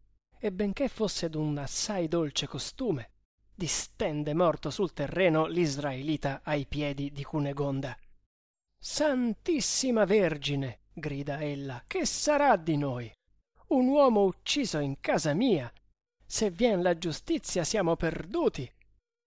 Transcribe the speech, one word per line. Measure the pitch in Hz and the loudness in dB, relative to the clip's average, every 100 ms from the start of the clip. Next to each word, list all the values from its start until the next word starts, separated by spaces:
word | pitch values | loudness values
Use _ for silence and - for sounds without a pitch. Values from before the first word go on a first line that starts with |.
| _ _ _ _ | _ _ _ _
e | 214 | -6
benché | 185 202 196 269 | -2 -2 0 -2
fosse | - 214 - 170 | 0 -2 -2 -4
d'un | 156 151 143 | -2 -2 -2
assai | 139 - - 202 160 | -4 -6 -4 -2 0
dolce | 170 156 - 143 | 2 0 -2 -6
costume, | 143 - - 254 147 110 _ _ _ _ - | -6 -10 -4 -2 -2 -4 _ _ _ _ -8
distende | 170 - - - 202 147 147 | -4 -4 -6 -4 -2 -2 -2
morto | 151 175 151 151 | 2 4 2 -2
sul | - 185 | -2 -2
terreno | - - 165 185 156 160 | -2 -4 2 4 4 2
l'israelita | 165 165 139 143 131 143 151 143 139 | 2 0 0 -4 -4 -4 -2 -2 -4
ai | - 147 135 | -4 -4 -2
piedi | 147 147 143 143 | -4 -4 -4 -6
di | 139 | -6
Cunegonda. | 139 156 143 139 143 135 135 120 - - _ _ _ _ _ _ | -6 -2 -2 -2 -2 -2 -6 -10 -18 -20 _ _ _ _ _ _
"Santissima | - - 302 254 240 208 - 320 - - 262 226 | -8 0 0 2 0 -2 -2 0 0 -2 0 2
Vergine", | 196 214 180 151 139 139 135 - _ | 4 4 4 0 -2 -2 -4 -8 _
grida | - 151 143 143 143 | -10 -8 -6 -6 -4
ella, | 151 143 139 123 - | -4 -6 -8 -10 -8
"che | 381 302 | -4 -2
sarà | - - 294 285 202 | -2 2 4 6 4
di | 160 151 | 2 0
noi? | 143 123 117 - _ _ _ _ - | 0 -4 -8 -14 _ _ _ _ 0
Un | 277 254 | 2 4
uomo | 285 269 214 196 | 6 6 6 4
ucciso | - - - 247 156 | 0 -4 -2 0 -2
in | 143 139 | -2 -4
casa | - 233 - | 0 0 2
mia! | 147 262 175 120 - _ _ _ _ - | 2 4 2 0 -14 _ _ _ _ -8
Se | - 214 | -2 -2
vien | 170 240 190 | 2 2 4
la | 180 170 | 2 2
giustizia | 170 147 - 320 - 185 | -2 -4 -2 -4 -2 -4
siamo | 160 214 170 165 | 0 0 2 2
perduti!" | 165 160 160 320 277 - 127 _ _ _ _ _ | 0 -4 -6 0 0 0 -10 _ _ _ _ _